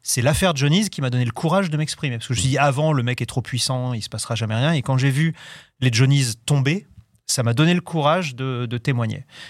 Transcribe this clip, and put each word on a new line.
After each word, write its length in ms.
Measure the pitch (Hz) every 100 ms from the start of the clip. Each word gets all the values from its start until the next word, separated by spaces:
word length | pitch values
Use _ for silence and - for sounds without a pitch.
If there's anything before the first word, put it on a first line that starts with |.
C'est 180 | - -
l'affaire 320 | 117 156 190
Johnny's 340 | 143 143 175 208
qui 120 | -
m'a 100 | 135
donné 140 | 123
le 80 | 120
courage 360 | - 165 185 185
de 80 | 151
m'exprimer. » 400 | 151 - 147 117
Parce 100 | -
que 60 |
je 40 | 120
me 40 |
suis 80 | 131
dit, « 80 | 135
Avant, 340 | 143 131 156
le 100 | 143
mec 180 | 120 123
est 40 | 120
trop 160 | -
puissant, 500 | - 123 - 131 127
il 100 | 117
se 60 | -
passera 280 | 107 - 113
jamais 180 | 110
rien. » 160 | 113 143
Et 80 | 160
quand 140 | 123 131
j'ai 140 | 139
vu 240 | 135 160 160 - - - -
les 100 | 127
Johnny's 440 | 113 135 143 127 104 -
tomber, 400 | 143 131 185 - - - _ -
ça 180 | -
m'a 100 | 117
donné 200 | 117 160
le 60 | 180
courage 540 | 175 165 147 175 160
de, 320 | 123 131 123 120
de 100 | 120
témoigner. 480 | 131 120 113 101 - - -